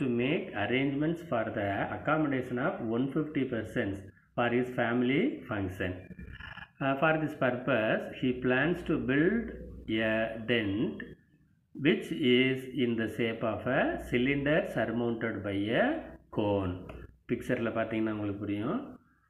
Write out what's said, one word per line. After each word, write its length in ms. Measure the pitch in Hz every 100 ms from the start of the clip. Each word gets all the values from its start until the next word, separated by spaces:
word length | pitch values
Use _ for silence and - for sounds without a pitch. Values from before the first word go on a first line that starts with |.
to 80 | 135 120
make 240 | 127 185 - 107
arrangements 580 | 104 123 139 139 151 170 -
for 140 | 120 110 104
the 100 | 101 101 143 107
accommodation 600 | 143 156 147 131 123 123
of 160 | 156 202 113
one 120 | 117 135
fifty 340 | 160 151 143 127
persons 420 | 113 104 127 101 98 - - _
for 140 | - 117
his 180 | 120 123 -
family 420 | 117 120 123 139 262 -
function. 480 | - 104 92 92 92 90 - - - - - - - -
Uh, 100 | 135 135
for 160 | 160 160
this 140 | 156
purpose, 680 | - 131 123 - 120 110 202 - -
he 100 | 131 123
plans 340 | 127 127 151 175
to 120 | - 147 120
build 380 | 139 170 226 220 - - - - 110
a 80 | 110 110 113 110 110
tent 520 | 120 104 101 180 - - - _ _ _ _ _
which 320 | - 143 107 - - 123
is 220 | 123 131 127 -
in 160 | - 120 113
the 120 | 110 -
shape 260 | 117 113
of 160 | 117 104 123
a 140 | 139 269 349 -
cylinder 480 | 123 127 143 143 165 - -
surmounted 600 | 110 117 120 113 117 101
by 120 | 101 98 104 135
a 40 | 247 330 - - - -
cone. 360 | 104 101 92 92 - - - - -
பிக்சரில் 480 | 120 - 120 113 113
பார்த்தீங்கன்னா 380 | 113 113 110 107
உங்களுக்கு 260 | 104 98
புரியும். 360 | 101 101 117 233 - - _ _